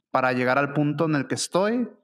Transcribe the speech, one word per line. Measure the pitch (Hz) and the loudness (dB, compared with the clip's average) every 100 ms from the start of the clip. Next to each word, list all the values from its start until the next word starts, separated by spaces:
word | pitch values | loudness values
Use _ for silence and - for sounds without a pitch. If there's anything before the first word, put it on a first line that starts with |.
| _ | _
para | 131 127 | 0 0
llegar | 127 123 131 | 2 2 2
al | 143 | 0
punto | 143 147 147 160 | 0 0 0 0
en | 147 | 0
el | 131 | -2
que | 170 | -4
estoy, | - 175 208 247 226 - | -2 0 0 0 -4 -8